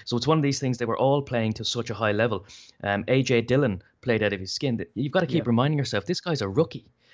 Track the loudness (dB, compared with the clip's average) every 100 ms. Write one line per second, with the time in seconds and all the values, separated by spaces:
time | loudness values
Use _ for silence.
0 | -6 -2 2 4 2 0 -2 -2 -2 2
1 | 2 2 0 0 0 -2 -4 -4 -4 -2
2 | 0 2 2 0 -8 -18 -20 _ -4 -2
3 | 2 0 4 2 2 2 2 -2 -8 _
4 | -2 0 2 -2 -6 -6 -2 -2 -4 -6
5 | -2 0 0 0 2 2 2 0 -2 -2
6 | -2 -4 -4 -4 -2 0 -2 -4 -16 _
7 | _